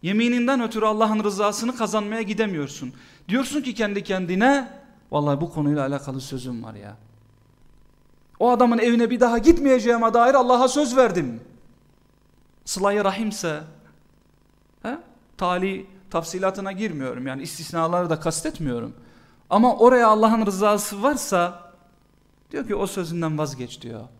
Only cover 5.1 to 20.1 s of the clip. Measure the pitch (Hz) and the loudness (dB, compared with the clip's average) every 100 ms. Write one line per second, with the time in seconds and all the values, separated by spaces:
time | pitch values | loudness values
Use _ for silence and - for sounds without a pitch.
5.1 | 147 147 139 165 - 147 147 135 139 139 | -2 0 0 -2 -2 -2 0 -2 -4 -6
6.1 | 131 127 131 127 120 110 107 101 107 - | -12 -10 -10 -10 -10 -12 -16 -18 -20 -20
7.1 | _ _ _ _ _ - _ _ _ _ | _ _ _ _ _ -20 _ _ _ _
8.1 | _ _ _ 233 240 240 233 233 233 233 | _ _ _ 2 4 4 4 2 2 2
9.1 | 240 240 233 247 339 277 254 226 233 226 | 2 2 4 6 6 6 2 4 2 2
10.1 | 233 240 269 247 247 254 269 294 254 240 | 4 6 6 6 4 4 2 0 4 4
11.1 | 180 135 113 - - - _ _ _ _ | 2 -4 -8 -16 -20 -20 _ _ _ _
12.1 | _ _ _ _ _ - - 196 208 196 | _ _ _ _ _ -12 -2 0 0 0
13.1 | 190 220 208 175 151 156 - _ _ _ | -2 -6 -4 -6 -6 -10 -20 _ _ _
14.1 | _ _ _ _ _ _ _ 214 294 339 | _ _ _ _ _ _ _ -10 -10 -14
15.1 | _ _ - 180 180 190 190 - - - | _ _ -6 -4 -2 -2 -4 -10 -20 -8
16.1 | 170 165 185 190 196 196 190 214 156 131 | -6 -6 -2 -2 -2 -8 -6 -6 -4 -8
17.1 | 123 131 131 156 - 160 170 165 175 180 | -8 -8 -8 -10 -12 -8 -4 0 0 0
18.1 | 156 165 160 311 311 151 120 113 - - | -2 -2 -4 -6 -6 -6 -4 -8 -14 -20
19.1 | - _ _ _ 208 247 - 226 254 233 | -20 _ _ _ 2 4 6 6 8 6